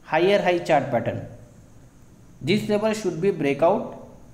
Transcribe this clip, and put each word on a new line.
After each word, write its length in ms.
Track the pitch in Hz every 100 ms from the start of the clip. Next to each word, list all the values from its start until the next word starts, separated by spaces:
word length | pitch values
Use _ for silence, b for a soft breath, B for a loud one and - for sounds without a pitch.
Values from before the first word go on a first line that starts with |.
higher 360 | - 160 180 202
high 200 | 180 175
chart 320 | 170 151 127
pattern. 340 | 120 110 98 - - - - - - - - - - - -
This 280 | 131 208 214
level 240 | 208 220
should 280 | 214 185 160
be 120 | 190
breakout 760 | 170 143 139 165 226 240 - - - -